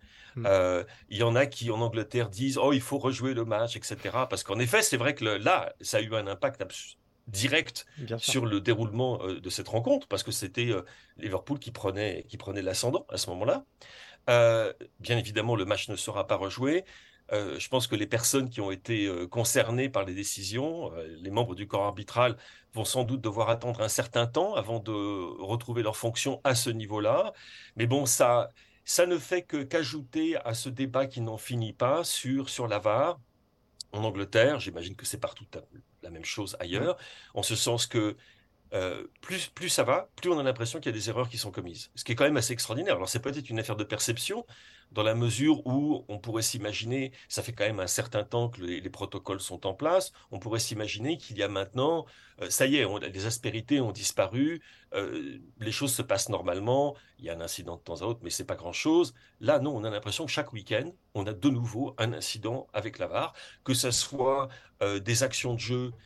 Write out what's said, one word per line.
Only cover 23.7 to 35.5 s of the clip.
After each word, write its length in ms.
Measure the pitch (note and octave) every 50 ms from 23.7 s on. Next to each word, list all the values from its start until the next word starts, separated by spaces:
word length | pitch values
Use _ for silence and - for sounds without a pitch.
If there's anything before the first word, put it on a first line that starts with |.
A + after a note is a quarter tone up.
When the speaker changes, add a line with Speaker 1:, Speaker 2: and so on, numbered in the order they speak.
| A#2+ -
Speaker 2:
un 80 | G#2+ G#2+
certain 380 | - - A#2+ - - B2 A#2 A#2
temps 280 | A#2+ D#3 F3 G3+ A3
avant 240 | B3 - G#2+ A#2 A2+
de 120 | G2 G#2+ A2 G#2 G2+ G2+ G#2 G2 F2+ E2+ B1 -
retrouver 420 | F#2 G2 A2 A#2+ A#2+ - A#2 A#2+ A2+
leur 140 | G#2+ G#2+ -
fonction 440 | - A#2 A2+ - - C#3 C3 - -
à 120 | C#3 C3
ce 140 | A#2+ - B2
niveau-là. 640 | A2+ A2 A2 G2+ G#2 G#2+ G#2 G#2 B2 D#3 F#3+ A3 F#3+ - - - - - - - -
Mais 100 | - A#2
bon, 200 | A#2 B2+ C#3+ C#3+
ça, 440 | B2 - - C3+ B2 A#2+ A#2+ A2+ - - - - _ _ _ _
ça 220 | - - - F3
ne 120 | F3 F3+ F3
fait 260 | - - F3+ F3+ F3
que, 200 | - - D3 C#3
qu'ajouter 760 | C3 - E3 D#3+ B2+ C#3 D#3 C#3 B2 - D#3 D#3+ E3 E3 -
à 180 | - A#2 A2+
ce 140 | A#2+ - C#3
débat 360 | A#2+ A#2 C3+ C3 A#2+ C3 C3+
qui 160 | C3 - B2
n'en 160 | A#2 A2+ A2 G#2+
finit 340 | - - B2 A#2+ A2+ G#2+
pas 320 | G2+ - B2 B2 C#3+ D#3+ E3+
sur, 460 | - - - - C3 C3 C3+ C3+ C3
sur 180 | - - B2 A2+
la 120 | G#2 G#2
var. 400 | G#2 G#2+ G#2 A#2+ C#3+ E3 G#3 C#3 - _ _ _ _ _ _ _ _ _ _ - - _ -
En 120 | G#2 G#2+
Angleterre, 560 | A2+ G2 G2 G2+ F#2+ - A2+ A#2 C3+ D3+ C3
j'imagine 340 | - F#2+ E2+ E2+ E2+ F2+ G2
que 100 | - -
c'est 140 | - - G2+
partout 260 | - - - - G#2+ -